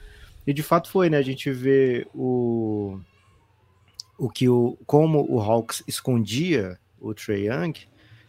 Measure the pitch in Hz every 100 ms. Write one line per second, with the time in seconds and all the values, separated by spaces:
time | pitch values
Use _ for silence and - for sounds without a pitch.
0 | - - - - - 143 151 170 - 190
1 | 175 151 131 131 143 127 131 135 131 120
2 | - 135 127 123 120 117 110 107 101 95
3 | 85 _ _ _ _ _ _ _ _ -
4 | - - 123 - 127 123 120 - - 147
5 | 160 151 - 127 104 117 113 - - -
6 | - 120 98 117 180 139 92 90 _ _
7 | 110 107 - 101 101 139 170 - - _
8 | _ -